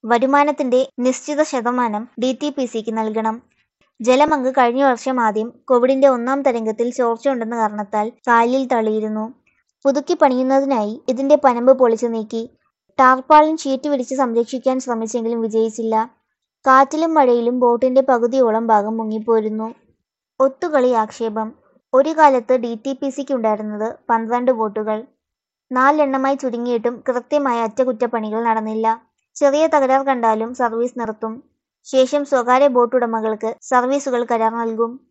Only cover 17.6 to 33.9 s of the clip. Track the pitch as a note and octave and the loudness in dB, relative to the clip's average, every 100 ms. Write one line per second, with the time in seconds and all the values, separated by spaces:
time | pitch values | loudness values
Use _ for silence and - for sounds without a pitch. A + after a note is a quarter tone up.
17.6 | B3 A#3+ C4 B3+ C4+ A#3+ A#3 C4+ A#3 A3 | 2 2 2 2 2 0 0 2 2 0
18.6 | A#3 G#3+ G#3 A3+ A3 A3 G#3+ A3+ G#3+ G#3+ | 2 2 2 -6 -6 -6 0 0 0 -6
19.6 | A3 - _ _ _ _ _ - C4+ C4+ | -8 -12 _ _ _ _ _ -2 -2 0
20.6 | F4 D4+ B3+ A#3 G#3+ - A3+ G#3+ A3 - | -2 0 2 0 -2 -6 -6 -6 -8 -12
21.6 | _ _ _ C4 C#4+ D#4 D4+ C4 A#3 B3+ | _ _ _ 2 2 4 4 4 0 -2
22.6 | A#3 A3+ C4+ C4+ C#4 C4 C4+ C4 A3 G#3+ | 0 -8 -8 -6 -6 -6 -6 -2 -2 -2
23.6 | G#3+ G#3 A3 A#3 - A3+ A3+ A#3+ B3 A#3 | -6 -6 -6 -8 -4 -2 -2 -2 0 0
24.6 | A3 G#3+ G#3+ G#3+ C4 _ _ _ _ _ | -2 -4 -4 -6 -8 _ _ _ _ _
25.6 | _ B3+ C4 D4+ C#4+ C4 C4 C#4 C4 A#3 | _ 2 2 2 0 0 -2 -2 -4 -4
26.6 | A#3+ A#3 A#3 A#3+ - B3 - D4 C#4 A#3+ | -4 -2 -2 -4 -6 -6 -2 -2 0 -2
27.6 | A3+ A3 B3+ A3 A#3+ A#3+ G#3+ A3 A#3 A3 | -4 -2 -2 0 -2 -4 -4 -2 0 -2
28.6 | A3 A3 A3+ A3+ _ _ _ - C#4+ D4 | -2 -2 -2 -2 _ _ _ 0 2 4
29.6 | D#4+ D4+ C4 C4+ C#4 B3+ A3+ A3 A3+ B3+ | 2 2 2 2 2 0 2 0 -4 -2
30.6 | A#3+ A3+ B3 B3 A3+ A3 A3+ A3+ _ _ | -2 -2 -4 -4 -8 -6 -10 -10 _ _
31.6 | _ _ - C4 C4 D4 C#4+ C4+ A#3+ B3+ | _ _ -2 2 2 0 0 -2 2 4
32.6 | C#4+ B3 A#3 B3+ A#3 A3+ A3 G#3+ A3 A#3 | 4 4 2 0 -2 -2 -4 -4 -6 -8
33.6 | - B3+ B3 | -2 0 0